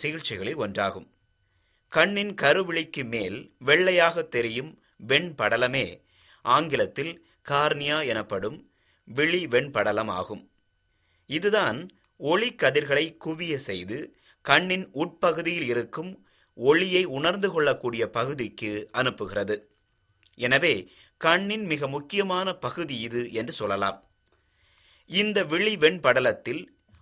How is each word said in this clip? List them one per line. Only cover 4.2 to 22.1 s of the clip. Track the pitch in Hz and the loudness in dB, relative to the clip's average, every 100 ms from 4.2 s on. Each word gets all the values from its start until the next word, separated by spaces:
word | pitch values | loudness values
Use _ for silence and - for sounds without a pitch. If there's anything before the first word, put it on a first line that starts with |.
தெரியும் | - 120 117 117 156 - _ _ 110 | -2 -2 -2 -4 -8 -14 _ _ 0
வெண்படலமே | 139 175 147 104 113 123 135 95 90 _ _ _ _ | 0 0 -2 0 2 2 0 -4 -8 _ _ _ _
ஆங்கிலத்தில் | 113 131 151 135 98 - 151 165 _ _ - | 2 2 4 0 0 -2 -8 -10 _ _ -2
கார்னியா | 143 151 143 143 151 139 | 2 2 0 -2 -2 0
எனப்படும் | 110 98 98 104 151 - _ _ _ | -2 -2 -4 -4 -8 -16 _ _ _
விழி | - 120 156 180 160 | -8 0 2 0 2
வெண்படலம் | 120 143 120 104 104 107 | 0 2 0 2 0 -2
ஆகும். | 92 92 101 - _ _ _ _ _ _ _ - | -4 -6 -10 -14 _ _ _ _ _ _ _ -8
இதுதான் | 151 202 208 156 127 180 _ _ - | -4 0 2 2 -2 -8 _ _ -6
ஒளி | 147 180 240 | 0 2 0
கதிர்களை | - 139 139 147 143 160 - | 2 2 2 2 0 0 -6
குவிய | 156 160 170 143 | -8 -8 -6 -4
செய்து, | - 95 92 123 - _ _ _ | -4 -6 -6 -8 -10 _ _ _
கண்ணின் | - 143 180 185 185 | 2 4 4 -2 -4
உட்பகுதியில் | 135 170 - 180 160 165 175 127 | -6 -6 0 0 0 -2 -4 -2
இருக்கும் | 120 117 - 180 190 _ _ _ | -2 -2 -8 -12 -14 _ _ _
ஒளியை | - 123 165 190 180 | 2 4 4 4 2
உணர்ந்து | 180 135 160 196 196 | 0 0 0 0 0
கொள்ளக்கூடிய | 165 143 - 123 117 107 | 2 2 2 -2 -2 -2
பகுதிக்கு | 117 127 143 107 - 107 104 - | 0 -2 -4 -8 -6 -6 -6 -4
அனுப்புகிறது. | 117 127 101 98 98 98 104 - _ _ _ _ _ _ | -2 0 -2 -4 -2 -2 -4 -6 _ _ _ _ _ _
எனவே, | - 123 135 170 107 - - _ _ | -6 0 2 4 0 -4 -18 _ _
கண்ணின் | 165 175 196 214 202 | 2 2 0 -4 -4
மிக | 147 139 | -4 -4
முக்கியமான | 143 143 | -6 -4